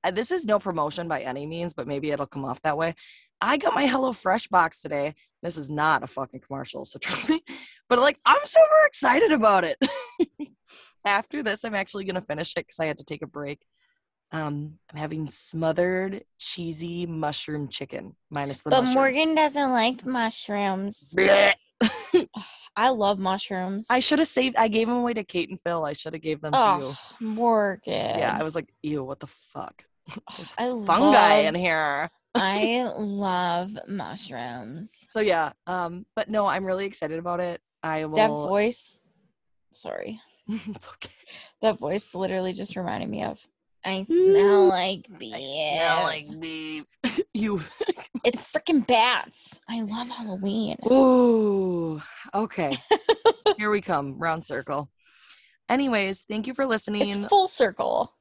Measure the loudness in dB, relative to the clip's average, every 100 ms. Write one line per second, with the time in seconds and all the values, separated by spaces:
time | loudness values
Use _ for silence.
0 | -2 -2 -2 -2 0 0 0 -2 -2 -4
1 | -6 -4 -4 -8 -8 -8 -8 -8 -6 -4
2 | -4 -4 -4 -6 -8 -4 -2 0 -2 -4
3 | -18 -20 _ _ 0 2 2 2 2 2
4 | 0 -2 0 0 2 2 2 -2 -6 -4
5 | -4 -6 _ _ -10 -8 -6 0 2 2
6 | -2 -8 -10 -12 _ -10 -10 -12 -12 -8
7 | -6 -4 -2 -2 -2 -18 -18 -20 _ 4
8 | 4 4 4 4 6 8 8 8 6 4
9 | 4 4 4 6 6 4 2 0 -2 -2
10 | -12 -4 -4 -4 -16 _ _ -20 _ _
11 | 0 0 0 -6 -4 -4 -4 -4 -6 -6
12 | -6 -6 -6 -6 -4 -6 -8 -4 -4 -4
13 | -10 -12 -12 -10 -10 -12 _ _ _ _
14 | _ _ _ -6 -6 -6 -10 -14 _ -10
15 | -8 -6 -8 -6 -8 -2 0 2 0 0
16 | -4 -8 -14 _ -10 -8 -8 -8 -8 -6
17 | -6 -4 -4 -4 -6 -6 -6 -8 -10 -10
18 | -12 _ _ -6 -6 -6 2 2 4 4
19 | 4 2 2 4 2 2 2 2 2 0
20 | -6 -2 -2 -4 -6 -2 -2 -2 -6 -8
21 | -6 2 6 6 6 2 _ _ 0 0
22 | 2 2 2 -10 -14 -18 -10 0 2 4
23 | 2 2 0 -2 -4 -4 -4 -6 0 2
24 | 4 4 4 2 2 2 2 4 2 0
25 | 0 -4 -4 -4 -4 -6 -4 -2 -4 -6
26 | -8 -8 -6 -6 0 4 4 2 -2 -10
27 | -16 -10 -8 0 2 4 2 -2 -4 -4
28 | -2 0 0 -2 -4 -4 -8 _ -6 -4
29 | -6 -12 -16 _ _ -12 -12 -14 _ _
30 | -18 -18 -16 -14 -12 -6 -4 -4 2 4
31 | 6 8 8 6 4 0 0 0 0 0
32 | -4 _ _ 0 0 2 0 0 -2 -4
33 | -6 -4 -2 0 0 -2 -4 -10 -10 -10
34 | -10 -10 -12 -10 -10 -10 -12 -14 -14 -18
35 | -10 -2 2 2 0 -6 -8 -6 -6 -8
36 | -10 -8 -2 0 0 0 -2 -4 -4 -6
37 | -6 -6 -6 -4 -6 -8 _ _ -6 -4
38 | -2 2 2 0 -2 0 0 -2 -12 -16
39 | _ _ _ _ _ _ _ -16 -12 -10
40 | -10 -14 _ _ -10 -10 -10 -14 -16 -18
41 | -20 _ _ -20 -20 _ -2 -2 -4 -6
42 | -6 -6 -4 -2 -4 -6 -8 -8 -6 -6
43 | -6 -6 -8 -10 _ _ _ _ -8 -6
44 | 0 4 6 6 6 8 6 4 0 -4
45 | -10 -16 -14 -10 -6 -4 -2 0 2 2
46 | 0 -4 -10 -12 -10 -10 -10 -10 -14 _
47 | -4 -4 -4 -4 -2 -2 -6 -6 -4 -4
48 | -8 -2 -2 -2 -4 -4 2 2 4 2
49 | 4 0 -4 -16 -18 -18 -8 -6 -6 -6
50 | -8 -10 -10 -4 -2 -2 -4 -2 4 6
51 | 8 8 6 6 4 2 0 -2 -4 -6
52 | -12 -18 -6 -4 -4 -2 -2 -2 0 0
53 | 2 4 4 2 0 2 0 0 0 -2
54 | -2 -4 -2 -2 -4 -8 -4 -6 -6 _
55 | _ _ -20 -20 _ _ -2 0 2 0
56 | 0 -4 -6 -6 -6 -2 0 0 -2 -2
57 | -2 -2 4 4 4 2 0 2 -2 0
58 | -2 _